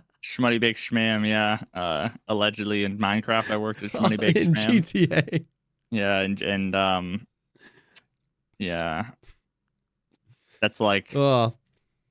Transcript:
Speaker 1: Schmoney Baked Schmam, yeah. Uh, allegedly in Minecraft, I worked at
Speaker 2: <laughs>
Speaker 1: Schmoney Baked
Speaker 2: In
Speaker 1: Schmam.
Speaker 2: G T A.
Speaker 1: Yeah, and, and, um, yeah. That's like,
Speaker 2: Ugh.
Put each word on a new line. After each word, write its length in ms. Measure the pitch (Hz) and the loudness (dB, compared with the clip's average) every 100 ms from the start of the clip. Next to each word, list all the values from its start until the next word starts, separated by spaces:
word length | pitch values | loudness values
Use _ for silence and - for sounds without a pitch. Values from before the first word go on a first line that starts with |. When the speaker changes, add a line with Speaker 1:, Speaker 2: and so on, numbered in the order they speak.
| _ _ | _ _
Speaker 1:
Schmoney 380 | - - 120 117 | -12 -2 0 2
Baked 180 | 113 110 | 0 0
Schmam, 480 | - 113 113 110 107 | -2 0 2 2 2
yeah. 320 | 107 107 107 - | 2 2 0 -4
Uh, 360 | 90 87 76 110 - - | -6 -2 -2 -4 -6 -4
allegedly 560 | 107 104 101 104 104 | 0 0 0 -2 -2
in 140 | 101 101 | -2 0
Minecraft, 520 | 101 107 113 113 110 | 0 0 0 0 0
I 60 | 107 | -2
worked 260 | 107 107 | -4 -6
at 80 | 104 | -8
Speaker 2:
<laughs> 20 | |
Speaker 1:
Schmoney 240 | - 208 104 | 0 0 2
Baked 180 | 107 196 | 2 2
Speaker 2:
In 160 | 175 | 2
Speaker 1:
Schmam. 300 | 156 214 226 | 2 4 2
Speaker 2:
G 220 | - 202 165 | 2 0 2
T 20 | |
A. 320 | 160 - 165 - _ _ _ _ | 2 -2 -4 -6 _ _ _ _
Speaker 1:
Yeah, 300 | 110 101 98 | -2 0 2
and, 200 | 95 98 | 0 -2
and, 360 | 98 98 95 98 | -2 -2 0 0
um, 500 | 95 92 90 104 - _ _ _ - _ _ - - _ _ _ _ - | 2 0 -2 -8 -10 _ _ _ -20 _ _ -20 -20 _ _ _ _ -10
yeah. 480 | 92 85 85 80 120 - - _ _ _ _ _ _ _ _ _ _ _ _ - | -6 -4 -4 -4 -8 -14 -20 _ _ _ _ _ _ _ _ _ _ _ _ -4
That's 200 | 107 - | -4 0
like, 340 | 107 98 - | 0 0 -2
Speaker 2:
Ugh. 400 | 143 139 123 113 - _ _ _ _ _ | 0 2 4 2 -4 _ _ _ _ _